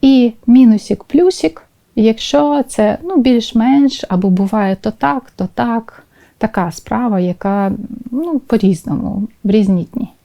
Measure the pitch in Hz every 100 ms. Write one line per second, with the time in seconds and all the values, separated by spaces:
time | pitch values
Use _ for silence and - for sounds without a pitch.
0 | 269 269 240 226 - 247 254 214 - 202
1 | - 285 359 370 320 - _ _ _ -
2 | 220 226 - 285 294 294 254 - 214 208
3 | 339 381 247 240 220 226 233 277 277 -
4 | - 185 196 185 196 220 196 190 220 220
5 | 269 285 - _ 185 - 240 233 226 -
6 | _ _ _ _ 214 - 175 - - 226
7 | 240 196 180 180 196 202 196 196 - -
8 | - 247 339 302 - 233 196 175 - 147
9 | - 196 214 _ 202 208 196 185 165 -
10 | - _